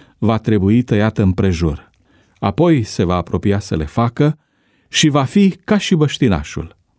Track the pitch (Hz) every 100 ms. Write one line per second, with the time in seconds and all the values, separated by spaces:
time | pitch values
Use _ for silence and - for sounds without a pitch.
0 | - - 107 110 - 107 95 117 123 107
1 | 110 - 98 92 95 82 82 73 - _
2 | _ _ _ - 101 98 175 151 110 -
3 | 87 90 82 92 101 98 - 87 78 -
4 | 120 - 147 156 _ _ _ _ _ -
5 | 156 143 131 202 196 - - 208 - 175
6 | 147 - 131 82 71 - 73 _ _